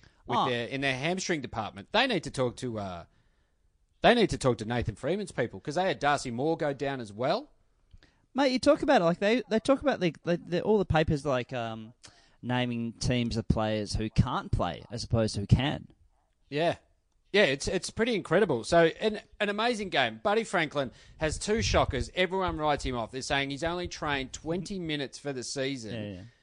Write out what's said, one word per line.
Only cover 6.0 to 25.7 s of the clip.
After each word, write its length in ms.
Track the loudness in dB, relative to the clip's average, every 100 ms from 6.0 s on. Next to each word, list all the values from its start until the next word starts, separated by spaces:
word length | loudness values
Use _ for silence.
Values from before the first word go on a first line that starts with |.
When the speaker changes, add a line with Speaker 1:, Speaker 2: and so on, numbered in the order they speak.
| 2 0 -2
Speaker 1:
Moore 260 | -2 -2 0
go 160 | -2
down 260 | -2 -4 -4
as 120 | -8
well. 380 | -4 -2 -2 -4 _ _ _ _ -20 -20 _ _
Speaker 2:
Mate, 180 | 0 2
you 60 | 4
talk 240 | 4 4
about 180 | 6 6
it, 40 |
like, 140 | 6 2
they, 240 | 2 2 2
they 100 | 0
talk 220 | 2 2
about 180 | 2 2
the, 140 | 0 -2
the, 120 | -2 -4 -2
the, 140 | -2
all 160 | 2 2
the 60 |
papers, 400 | 2 2 2 0 0
like, 260 | -2 -2
um, 420 | -6 -6 -8 -12 -18 -20 -20 _ _
naming 500 | -2 0 0 0 -4
teams 440 | -2 0 2 2 0
of 120 | -2
players 460 | -2 -2 -2 -4
who 140 | -4 0
can't 420 | 2 2 -2 -4
play 320 | -2 -2 -4 -10
as 100 | -12
opposed 320 | -2 0 0
to 60 | -2
who 60 | 2
can. 420 | 4 4 -4 -10 _ _ _ _ _ _
Speaker 1:
Yeah. 280 | 0 0 0 _ _ _ _ _
Yeah, 100 | 4
it's, 220 | 4 4 -2
it's 220 | -2 -4
pretty 240 | -2 0
incredible. 500 | 0 2 2 4 0
So, 200 | 2 6 6 4
an, 200 | -2 -2 -8 -4
an 80 | -4
amazing 380 | 0 0 -2 -2
game. 300 | 2 2 0
Buddy 220 | 0 0
Franklin 480 | 0 0 0 -2 -4 -8 -20 -4
has 200 | -4 -2
two 220 | -2 0
shockers. 480 | 2 2 2 0 -4
Everyone 420 | 0 0 0 -2 0
writes 280 | 0 0 -2
him 100 | -4
off. 140 | -4
They're 100 | -8
saying 280 | -2 -2 -2
he's 140 | -4
only 220 | -4 -4 -6
trained 460 | -6 -4 -2 -4
twenty 460 | -8 -6 -6 -4 -6
minutes 400 | -4 -4 -6 -8
for 140 | -8
the 80 | -6
season. 480 | -6 -4 -4